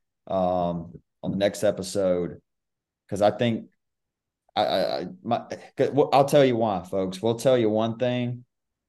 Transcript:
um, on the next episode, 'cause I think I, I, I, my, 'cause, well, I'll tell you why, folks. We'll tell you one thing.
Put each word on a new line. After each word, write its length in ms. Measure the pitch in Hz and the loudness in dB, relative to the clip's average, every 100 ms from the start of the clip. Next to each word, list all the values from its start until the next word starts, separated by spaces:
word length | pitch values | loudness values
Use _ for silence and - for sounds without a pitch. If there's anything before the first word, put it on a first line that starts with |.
| _ _ - | _ _ -6
um, 640 | 95 90 90 87 85 82 - _ _ | -2 0 0 -2 -4 -8 -16 _ _
on 80 | - | -6
the 60 | 92 | 0
next 260 | 101 - | 0 0
episode, 760 | 107 95 92 101 92 90 85 85 _ _ _ _ _ _ - | -2 -2 -4 -2 0 0 -2 -8 _ _ _ _ _ _ -10
'cause 140 | 98 | 0
I 80 | 104 | 2
think 360 | 104 120 113 - _ _ _ _ _ _ _ _ - | 2 0 -2 -6 _ _ _ _ _ _ _ _ -4
I, 80 | |
I, 340 | 98 95 85 - | 0 0 -2 -4
I, 60 | 90 - | -8 -10
my, 200 | 110 120 - 101 - - | -6 -6 -6 -14 -10 -2
'cause, 140 | 127 | 0
well, 200 | 131 - | 2 4
I'll 120 | 135 | 4
tell 200 | 143 151 | 6 6
you 120 | 135 117 | 4 4
why, 260 | 113 92 | 0 -2
folks. 400 | - 98 95 92 | -4 -4 -4 -2
We'll 140 | 113 117 | -2 0
tell 200 | 135 127 | 2 2
you 140 | 107 | 2
one 280 | 110 113 113 | 0 -2 -2
thing. 460 | 123 123 123 123 - _ _ _ | -4 -2 -4 -8 -14 _ _ _